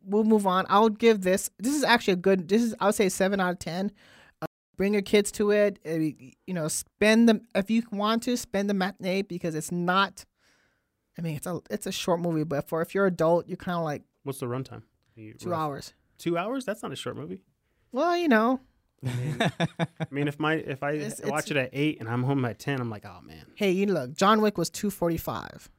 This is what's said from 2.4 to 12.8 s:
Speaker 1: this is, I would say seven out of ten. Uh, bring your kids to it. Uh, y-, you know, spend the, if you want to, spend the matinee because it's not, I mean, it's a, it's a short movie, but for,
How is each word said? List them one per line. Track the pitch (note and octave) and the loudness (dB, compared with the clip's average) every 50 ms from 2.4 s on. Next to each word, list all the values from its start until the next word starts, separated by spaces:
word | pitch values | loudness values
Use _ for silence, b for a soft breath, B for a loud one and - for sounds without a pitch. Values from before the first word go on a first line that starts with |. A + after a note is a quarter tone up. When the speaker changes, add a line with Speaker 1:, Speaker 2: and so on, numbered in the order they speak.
| E3+ | 2
Speaker 1:
this | D#3 G3 A3+ | 0 2 2
is, | A#3+ A#3 G#3+ - | 2 0 -2 0
I | - | 0
would | G3+ G#3 | 0 2
say | - G#3+ F#3 | 4 2 0
seven | - - G3 F#3+ G3+ G3 | 2 0 0 0 2 0
out | F#3 F3+ | 0 0
of | F3 - | -2 -4
ten. | - - D#3+ F3+ F#3+ G#3 - b b b b b b b b b | -8 -8 -6 -4 -4 -4 -6 b b b b b b b b b
Uh, | - - _ _ _ _ _ | -12 -12 _ _ _ _ _
bring | - F#3 G3+ G#3 | -2 0 0 2
your | G#3 | 0
kids | G3 - - G#3 G3+ - - | 0 4 4 4 4 2 -2
to | - G#3+ G#3 | -2 2 2
it. | G#3 G#3 G#3 G#3 G3 - _ | 4 4 4 2 2 -4 _
Uh, | D#3 | -6
y-, | E3 E3 D#3 D#3 C3+ - B2+ C3 _ _ _ | -2 -2 -2 -2 -4 -8 -18 -20 _ _ _
you | - F#3 | -6 -4
know, | F3 D3+ D#3+ | -4 -4 -4
spend | - - - _ _ _ G#3 G#3+ A3 A3+ A#3 | -4 -6 -8 _ _ _ 4 6 6 8 8
the, | A#3 A3 G3 - _ _ | 8 6 4 0 _ _
if | G3 F#3+ - | -2 0 2
you | A3 A3+ A#3 - | 0 0 0 -2
want | - G3 G#3 G#3+ A3+ A#3 - | -4 -2 0 0 0 0 0
to, | - B3 | -2 -4
spend | A#3+ - - - G3 G3+ G3+ | -4 -4 -4 -4 -2 0 0
the | G#3 | 0
matinee | F#3+ F#3 F#3 F#3+ _ - F#3+ F3+ G3 G3 | 0 0 -2 -4 _ -4 -2 -2 -2 -2
because | - F3 F3+ - F3 D#3+ | -4 -8 -6 -6 -4 -4
it's | D3+ D#3 - F3 | -4 -6 -4 -4
not, | F3 F3 F3 F3+ F#3+ G3 G3 - - - _ _ _ _ _ _ _ _ _ _ _ _ _ _ _ _ _ _ | -2 0 2 2 2 2 0 -2 -14 -20 _ _ _ _ _ _ _ _ _ _ _ _ _ _ _ _ _ _
I | - | -8
mean, | E3+ E3 D3+ | -6 -6 -6
it's | C#3+ - | -6 -6
a, | F#3 F3 D#3 _ - | -6 -8 -8 _ -8
it's | G#3+ G#3 - | -8 -6 -6
a | G3 | -6
short | F#3 - - - E3+ F3 | -8 -4 0 0 0 0
movie, | E3+ F3 E3 D#3 D3+ | 0 -2 0 0 -2
but | D#3+ C#3+ C#3 - - | -2 -2 -4 -4 -2
for, | - D#3+ | -2 -4